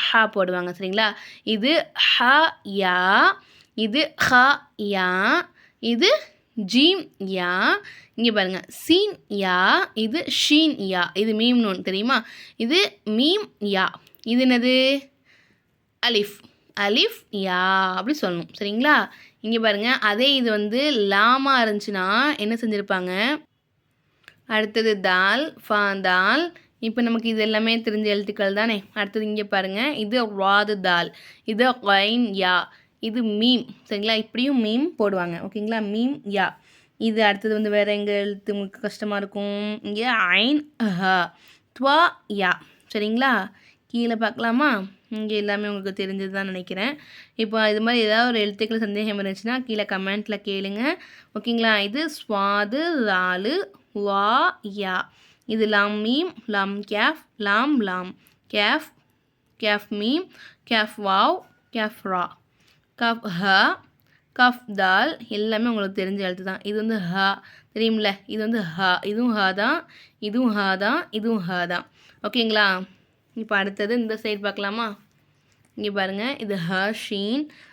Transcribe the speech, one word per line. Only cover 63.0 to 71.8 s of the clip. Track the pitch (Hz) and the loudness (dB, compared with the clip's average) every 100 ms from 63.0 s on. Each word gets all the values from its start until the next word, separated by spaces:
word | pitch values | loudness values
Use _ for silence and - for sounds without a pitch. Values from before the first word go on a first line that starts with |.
கஃப் | 233 233 220 170 | -2 -2 -6 -4
ஹ, | 196 190 254 370 - _ _ _ _ - | 2 4 4 2 -8 _ _ _ _ 2
கஃப் | 247 240 - 202 | 2 2 -6 -2
தால், | 190 190 277 311 233 208 | 2 4 2 -2 -8 -4
எல்லாமே | 214 214 240 | -2 0 0
உங்களுக்கு | 220 196 196 | -2 -4 -4
தெரிஞ்ச | 190 196 185 | -4 -4 -4
எழுத்து | 180 190 | -6 -8
தான். | 190 202 | -8 -6
இது | 214 | -4
வந்து | 220 220 175 | -2 -2 -2
ஹ, | 190 196 196 - - _ 214 | 0 0 0 -8 -20 _ -2
தெரியும்ல? | 226 220 208 196 - | 0 0 0 -4 -6
இது | 214 214 | -6 -2
வந்து | 233 170 | -2 -4
ஹ, | 165 190 180 196 | -2 0 0 -2
இதுவும் | 208 247 214 | -2 0 2
ஹ | 190 185 | 0 2
தான், | 226 330 - - - - 208 | 0 -2 -4 -20 -20 -12 -4
இதுவும் | 220 254 208 | 0 0 2
ஹ | 196 190 | 0 0
தான், | 202 294 - 214 | 0 -2 -4 -6
இதுவும் | 226 220 175 | -2 -2 -2
ஹ | 180 175 | -4 -2
தான். | 180 | -4